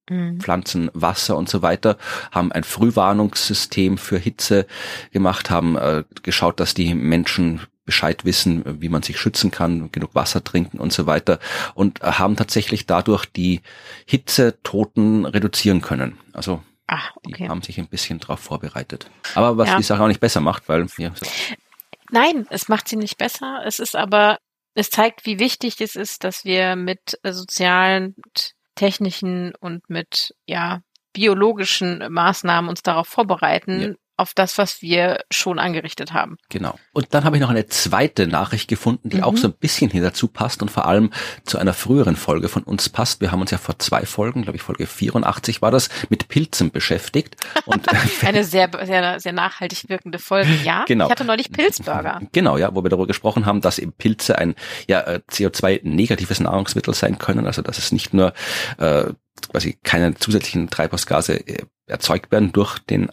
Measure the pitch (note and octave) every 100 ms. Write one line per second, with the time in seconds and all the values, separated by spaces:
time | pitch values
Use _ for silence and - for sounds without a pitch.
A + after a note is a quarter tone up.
0 | - F3+ E3+ F3 - F#2 - F2 E2 E2
1 | E2+ F#2 - E2 F2+ G2 E2+ F2 A2+ G2+
2 | - - - F2+ F2 E2+ D#2 - A2+ A2
3 | F#2+ G#2 G#2 - - G#2 - - F#2+ F#2+
4 | - F#2+ G2+ - - G2+ F#2+ - - -
5 | - G2 F#2 F#2+ - E2+ E2+ D#2 C#2+ D#2
6 | - - - - E2+ - F2+ - E2+ E2+
7 | C#2+ E2+ D#2+ - E2+ E2 - _ - -
8 | D#2+ - F#2 E2+ F#2 E2 - D2+ E2 D#2+
9 | - - A2+ - G2+ - E2+ E2+ D#2+ -
10 | D#2+ - - F2+ - F2+ F2+ - F2 -
11 | D#2+ D#2 - F2 - - - - G2+ -
12 | - - F#2+ G#2 G#2+ A2+ - A2 - F2
13 | - G2+ - - F2+ F2 - - - -
14 | - B2+ - - A#2+ - - G2+ G#2 -
15 | G#2+ A2 C#2+ G2+ G2+ - G#2 F2+ - C2+
16 | B1+ - _ - F#2+ E2+ - _ - -
17 | - - - D#2+ - F2 - - E2+ F2+
18 | - E2 - D#2+ - D2+ D2+ - - -
19 | - _ - - A#2 A2+ G#2+ F#2+ G#2 G#2
20 | A2 G2+ A#2 - D2+ - - D#2+ F2 -
21 | E2+ E2+ - - - - _ - _ -
22 | _ A#3+ D4 D#4 G#3 - - G#3+ - A3
23 | G#3 - A#3+ - C4+ C4+ - - - -
24 | G#3 G#3 G#3 - - _ _ - G#3 -
25 | A3+ - A3 G3 B3+ - A#3+ - A3 F3
26 | G#3 - F#3+ - F#3+ F#3 F#3 F#3 F3+ F#3+
27 | - - G3 F#3 F#3 - F3+ F3+ F#3+ F#3+
28 | F#3+ F#3+ - - - - _ - G3 -
29 | G3 - F#3 F3+ F3+ - F3 E3+ - E3
30 | E3 - - - - F3 E3+ F3+ - _
31 | _ F#3+ G#3+ F#3+ G#3+ G#3 F#3+ - F#3 F3
32 | A#2 E3 E3+ F3+ F3+ E3+ E3+ F3 - E3
33 | E3+ - G#3 F3+ D#3 F3 - F#3 G3+ -
34 | _ - F#3 - F#3 - G3 - E3+ F3
35 | F3+ - - - F#3 E3+ F3+ D#3+ D#3+ -
36 | C#3+ D#3+ - E3+ _ F#2+ F2+ - _ D3
37 | - D3 D3+ D3 B2+ A2+ G#2 - F2+ F#2+
38 | D3 - F2 D#2+ F#2 G#2+ - A2 A#2+ B2
39 | A2+ F#3+ D3+ A3+ - - D#3 - B2+ F2+
40 | F2 - A#2 - A2+ - G#2 - - G2
41 | A2 - - - - - F#2+ F2+ - C#3
42 | G2+ D#2+ - D#2+ F#2+ - - G2 - -
43 | A2+ - F#2 F#2 F#2 F2+ - - - -
44 | - - G#2+ B2+ G#2+ - - - - -
45 | G#2+ A#2+ - - - G#2+ A2 B2+ - -
46 | - G#2+ - - D#3+ - D#2+ - - E2+
47 | - D3+ - - - D#4 - F#4+ - G#3+
48 | - - F#3+ G#3 F#3+ F#3 F3+ F3+ F#3+ F#3
49 | F3+ F3+ F3 F3 F#3 - F3+ F#3 - F#3+
50 | F3 E3+ - F#3+ D#3 D#3 D3 F#3 C4 A#2
51 | - A#3+ A#3+ A3+ - - F4+ - - D3+
52 | D#3 - - E3+ E3 C#2 F#2 F#2 F2+ F2+
53 | F#2 F#2+ G#2+ A#2 G#2 G2+ F#2 - E2 -
54 | G#2+ A2 - - E2+ - - - - F#2+
55 | - F2 - - G2 - F#2+ F#2+ D#2 D#2
56 | A2+ G#2 F2+ F#2+ E2+ F#2 G2+ G#2+ - -
57 | - - - A2+ G#2+ - - - - -
58 | - F#2+ F#2 - - - - - D#2+ D2
59 | - - _ - - - E2 - - E2+
60 | E2+ - - G#2 - F2+ E2+ - D#2+ F2
61 | - D2 - - - - - _ - -
62 | - D#2+ - G#2+ G2+ G2+ G2+ - - G2
63 | -